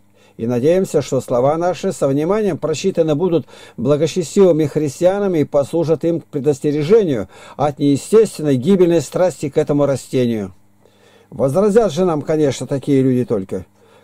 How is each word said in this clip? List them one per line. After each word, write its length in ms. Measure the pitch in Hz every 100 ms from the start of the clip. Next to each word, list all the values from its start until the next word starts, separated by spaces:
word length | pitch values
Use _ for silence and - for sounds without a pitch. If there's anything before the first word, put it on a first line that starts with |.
| _ _ _ -
И 100 | 113
надеемся, 560 | 123 139 185 190 156
что 180 | 135 131
слова 380 | - 120 135 165
наши 340 | 175 175 190
со 160 | 160 139
вниманием 520 | 139 160 214 208 139
прочитаны 560 | 151 156 196 175 160 147
будут 320 | 180 165 - - - -
благочестивыми 880 | 120 143 156 185 160 202 190 156 151
христианами 760 | 151 151 - 175 202 202 165
и 60 | 139
послужат 600 | 147 135 165 156 156 165
им 160 | 170
к 40 | -
предостережению 1000 | 147 135 143 151 147 147 226 185 120 95 - - -
от 240 | 147 139
неестественной 800 | 143 139 - 214 202 - 151 131
гибельной 440 | 139 196 175 170
страсти 480 | 139 - 180 - 147
к 80 | 156
этому 300 | 147 143 143
растению. 640 | 135 - 131 120 113 95 - _ _ _ _ _ _ _
Возразят 600 | - 135 156 208 202 208
же 140 | 147 185
нам, 160 | 151
конечно, 460 | 135 156 147 - 123
такие 340 | 139 - 135
люди 240 | 131 123 120
только, 400 | 107 95 98 82 _ _ _